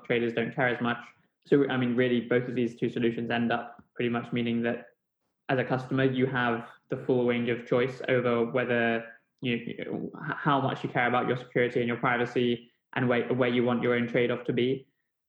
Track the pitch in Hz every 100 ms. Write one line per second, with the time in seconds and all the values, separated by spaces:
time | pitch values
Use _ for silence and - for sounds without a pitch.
0 | - 120 117 117 135 131 127 120 120 120
1 | - - _ _ - 143 135 127 123 120
2 | 127 120 113 123 127 123 113 - 123 -
3 | 117 117 117 117 117 120 - - - -
4 | 120 120 - 123 117 117 117 117 - _
5 | _ _ _ _ - 131 131 131 - 131
6 | 135 127 127 131 123 113 117 - _ 131
7 | - 123 123 120 120 117 - 127 127 131
8 | - 127 120 120 117 127 120 120 117 113
9 | 113 - _ _ 127 117 117 - - -
10 | - - 160 - 160 139 127 - 127 135
11 | 120 123 117 127 - 135 123 127 120 117
12 | 131 120 120 131 123 117 - _ _ 135
13 | 123 123 113 123 123 123 120 117 123 120
14 | 117 131 120 120 - 127 123 135 - _
15 | _ _